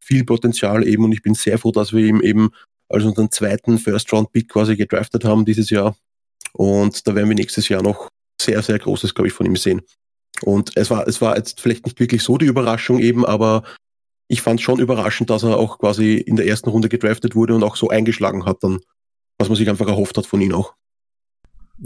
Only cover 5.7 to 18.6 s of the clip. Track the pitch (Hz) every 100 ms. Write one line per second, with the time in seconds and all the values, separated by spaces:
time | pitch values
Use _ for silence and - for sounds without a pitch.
5.7 | 104 101 101 _ _ _ - - - 98
6.7 | 101 101 - - 104 104 107 - - -
7.7 | 95 98 104 - - _ - - 107 110
8.7 | 107 104 98 101 - 90 - 92 92 98
9.7 | 90 - _ _ _ _ - - 101 101
10.7 | - 104 113 - - 113 107 113 - 120
11.7 | 113 - - 120 120 - 127 156 131 117
12.7 | 113 - 123 120 120 120 104 110 110 -
13.7 | - _ _ _ _ - 120 - 113 -
14.7 | 127 127 117 104 - 117 107 113 110 110
15.7 | - 104 104 110 110 - 110 90 110 -
16.7 | 110 113 117 107 110 117 113 117 113 107
17.7 | - 110 110 110 110 98 95 90 95